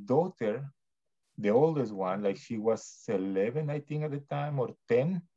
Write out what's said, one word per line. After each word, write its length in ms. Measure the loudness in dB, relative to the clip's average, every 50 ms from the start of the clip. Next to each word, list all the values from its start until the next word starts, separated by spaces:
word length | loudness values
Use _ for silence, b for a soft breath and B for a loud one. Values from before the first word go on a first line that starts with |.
| -2
daughter, 640 | 0 2 2 2 0 -2 -4 -2 -2 -2 -2 -6 -10 -14 _ _ _ _ _ _ _ _ _ _ _ _ -4
the 120 | 0 4
oldest 420 | 4 6 6 6 4 2 0 -2 -2
one, 300 | -2 -2 -2 0 0 0
like, 140 | -2 -2
she 220 | -2 -4 -8 -6 -2
was 460 | 2 2 2 0 0 -10 -20 -14 -6 -2
eleven, 640 | -2 -2 0 0 0 0 0 0 0 -2 -4 -4
I 100 | -4 -6
think, 240 | -6 -6 -4 -4 -4
at 60 | -4 -6
the 80 | -6
time, 380 | -8 -6 -4 -4 -4 -2 -2 -2
or 160 | -2 -4 -6 _ _ 0
ten. 340 | 2 2 4 2 0 -2 -4 _ _